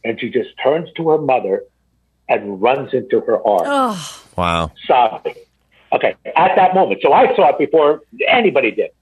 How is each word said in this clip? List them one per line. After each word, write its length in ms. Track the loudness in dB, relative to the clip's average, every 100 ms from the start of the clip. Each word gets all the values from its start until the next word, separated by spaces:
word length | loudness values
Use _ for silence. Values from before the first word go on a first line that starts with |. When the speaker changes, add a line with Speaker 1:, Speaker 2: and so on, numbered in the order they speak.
Speaker 1:
and 160 | -8 -8
she 80 | -4
just 220 | -4 -6 -4
turns 280 | -2 -2 -6 -6
to 120 | 0
her 100 | 0
mother 460 | 0 -2 0 -4 -6 _ _ _ _ _ -4
and 320 | -4 -2 -2
runs 320 | -2 -2 -2
into 280 | -6 -2 -2
her 220 | 0 -2
arms. 220 | 0 0 0
Speaker 2:
Ugh. 540 | -2 -2 -4 -12 -18 _ -4
Speaker 3:
Wow. 360 | -2 -2 -4 -10 0
Speaker 1:
Sobbing. 480 | 2 2 -2 -12 -12 _ _ _ _ _
Okay, 220 | -2 -2 -4 -4 0
at 180 | 2 4
that 180 | 2
moment. 260 | 2 0 0
So 100 | 2
I 220 | 4 4
saw 140 | 4 2
it 100 | 2
before 440 | 0 2 2 0 _ -6 0
anybody 420 | 2 2 0 -2
did. 200 | -4 -6 _